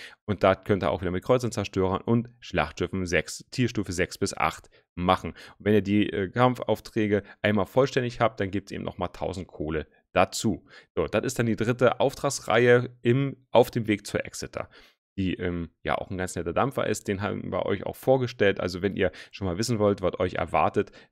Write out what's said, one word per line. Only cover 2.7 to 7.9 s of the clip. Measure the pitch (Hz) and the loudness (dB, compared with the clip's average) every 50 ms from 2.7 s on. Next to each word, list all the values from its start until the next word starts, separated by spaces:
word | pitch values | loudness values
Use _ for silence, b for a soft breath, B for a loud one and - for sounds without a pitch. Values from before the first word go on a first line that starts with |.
| - - 92 85 - 95 92 | -2 -6 -6 -4 -4 -4 -4
sechs, | 87 85 82 78 - - - - _ | 0 0 0 0 -2 -10 -16 -16 _
Tierstufe | - - 123 113 - 110 98 - 92 | -2 -2 -2 0 0 -2 -4 -4 -2
sechs | 85 87 - - - | -2 -2 -2 -2 -4
bis | 101 92 - | -4 -4 -2
acht | - - 80 - - - - b b b b _ | -2 -2 -2 -2 -4 -16 -20 b b b b _
machen. | - 87 92 92 - - 85 78 B B B B B | -2 2 2 2 2 2 -8 -10 B B B B B
Und | - | 0
wenn | 101 107 | 2 2
ihr | 104 95 | 2 2
die, | 95 101 104 101 - | 2 2 2 2 2
äh, | - - 98 90 | 0 -4 -4 -4
Kampfaufträge | - 120 123 127 123 117 - - 110 - - - - 113 107 104 101 101 B B B B - | 0 2 2 2 2 0 -2 -2 -2 -2 -4 -6 -2 -2 0 2 0 0 B B B B 0
einmal | 104 107 104 92 | 2 2 2 0
vollständig | - - 127 131 135 | 2 2 2 2 2